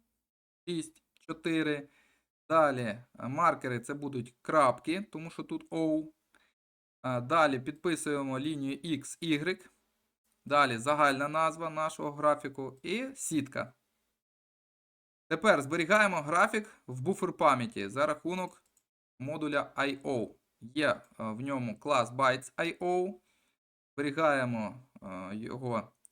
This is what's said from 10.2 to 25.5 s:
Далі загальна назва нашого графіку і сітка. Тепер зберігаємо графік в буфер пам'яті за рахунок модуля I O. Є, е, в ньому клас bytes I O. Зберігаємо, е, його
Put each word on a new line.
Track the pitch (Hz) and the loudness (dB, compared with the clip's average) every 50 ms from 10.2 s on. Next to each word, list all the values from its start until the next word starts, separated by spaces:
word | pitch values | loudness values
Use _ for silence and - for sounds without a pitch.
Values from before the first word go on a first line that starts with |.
| _ _ _ _ - | _ _ _ _ -4
Далі | 110 143 147 143 135 120 | 2 4 4 4 4 2
загальна | 110 117 147 151 147 147 139 135 135 143 | 0 0 2 4 4 4 4 4 2 0
назва | 147 151 160 160 160 156 160 165 160 | 0 0 2 0 0 0 -2 -8 -6
нашого | 156 156 156 160 - - 156 147 | -4 -4 -4 -4 -4 -4 -6 -6
графіку | 143 147 151 151 143 143 - 135 135 139 135 127 131 - - | -4 2 2 2 2 2 -2 -10 -8 -8 -8 -8 -10 -10 -8
і | 170 196 240 262 269 269 | -6 -4 -4 -4 -6 -8
сітка. | - - - 160 147 139 - - 120 117 127 - _ _ _ _ _ _ _ _ _ _ _ _ _ _ _ _ _ _ _ _ _ _ _ _ _ _ _ _ _ _ | -8 -6 -2 -2 -2 -2 -2 -4 -8 -8 -8 -10 _ _ _ _ _ _ _ _ _ _ _ _ _ _ _ _ _ _ _ _ _ _ _ _ _ _ _ _ _ _
Тепер | - 160 160 - 214 180 143 | -6 -4 0 4 4 4 4
зберігаємо | 135 135 160 170 165 156 208 214 208 196 180 160 | 4 0 0 0 2 4 6 6 6 4 2 -2
графік | 143 147 170 180 208 220 226 214 208 - - _ _ | -2 0 4 4 4 4 2 -2 -4 -6 -14 _ _
в | - 127 127 | -12 -8 -4
буфер | 131 175 190 - 185 - - | -2 -2 -2 0 -2 -4 0
пам'яті | - 170 147 135 123 117 110 - 95 101 98 | 4 4 4 4 4 0 -4 -4 -6 -6 -4
за | 104 135 151 | 0 0 0
рахунок | 156 147 - - 165 180 185 180 180 - - _ _ _ _ _ _ _ _ _ _ _ - | 0 0 -2 -4 -4 -4 -4 -4 -6 -10 -16 _ _ _ _ _ _ _ _ _ _ _ -10
модуля | 127 143 156 151 151 147 143 139 - - - | -8 -8 -6 -4 -2 0 0 0 -2 -2 -2
I | 135 139 143 139 139 | -2 0 0 -2 -2
O. | - 143 139 117 101 - - _ _ _ _ - | -4 -2 -2 -2 -2 -4 -8 _ _ _ _ -20
Є, | 113 117 131 151 147 127 | -16 -8 -2 0 2 2
е, | 120 120 - _ _ | 0 0 -4 _ _
в | - 113 110 107 117 | -8 -8 -6 -6 -6
ньому | 135 139 139 131 123 113 104 - | -6 -4 -4 -4 -4 -4 -6 -6
клас | - 147 143 123 113 120 | -2 0 2 2 2 0
bytes | 123 131 135 127 131 135 - - - | 0 2 2 2 2 0 -4 -8 -6
I | - 170 170 165 | -4 -4 -4 -4
O. | - 180 180 180 180 180 196 208 - _ _ _ _ _ _ _ _ _ _ _ _ _ _ - | -4 -2 0 0 0 0 -2 -4 -10 _ _ _ _ _ _ _ _ _ _ _ _ _ _ -6
Зберігаємо, | 139 143 147 139 160 160 151 143 135 127 123 120 110 107 95 - - - _ - - | -4 -4 -2 0 2 4 4 4 4 2 0 -2 -2 -4 -6 -8 -12 -20 _ -20 -16
е, | - 95 92 92 95 95 104 | -14 -12 -10 -10 -10 -8 -8
його | 107 117 - | -8 -8 -8